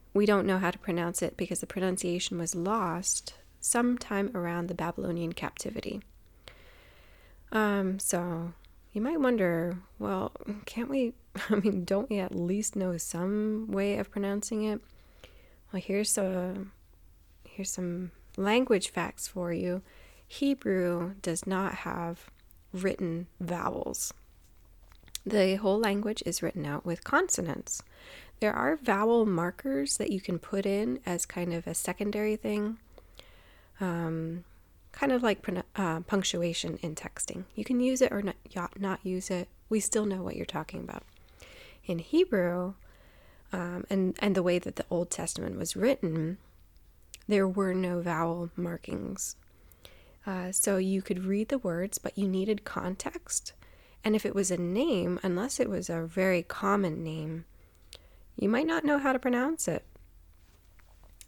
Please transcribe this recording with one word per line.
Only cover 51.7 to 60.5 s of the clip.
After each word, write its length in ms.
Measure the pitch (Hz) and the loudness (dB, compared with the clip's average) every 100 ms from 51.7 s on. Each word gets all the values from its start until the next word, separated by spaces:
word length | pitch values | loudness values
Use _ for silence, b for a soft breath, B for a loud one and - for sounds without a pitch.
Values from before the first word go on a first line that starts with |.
| 165 196 - | -2 -2 -4
but 200 | - - | -4 0
you 100 | 196 | 2
needed 380 | 185 202 214 - | 2 2 0 -2
context. 880 | - 180 190 - - - - - - b b b b | -4 -4 -4 -6 -8 -4 -4 -6 -18 b b b b
And 120 | 220 214 | 2 2
if 100 | 202 | 2
it 100 | 196 | 0
was 160 | 185 | 0
a 60 | 175 | 0
name, 600 | 175 202 320 196 175 180 | 0 2 2 2 0 0
unless 360 | 190 175 254 - | 0 0 0 0
it 100 | 226 | 0
was 200 | 190 180 | 0 -2
a 120 | 165 | -4
very 420 | 165 175 190 175 | -2 2 4 4
common 600 | - - 196 208 180 156 | 0 -2 2 2 2 -2
name, 420 | 160 160 156 160 - B B B B B B B B - | -4 -4 -6 -8 -10 B B B B B B B B -2
you 140 | 196 | 2
might 180 | 233 320 | 2 2
not 160 | 330 | 2
know 140 | 302 285 | 2 2
how 160 | 277 | 4
to 60 | 262 | 2
pronounce 480 | 262 247 269 330 - | 2 2 2 0 -2
it. 180 | - - - - - - - - | -4 -6 -20 -20 -20 -20 -20 -20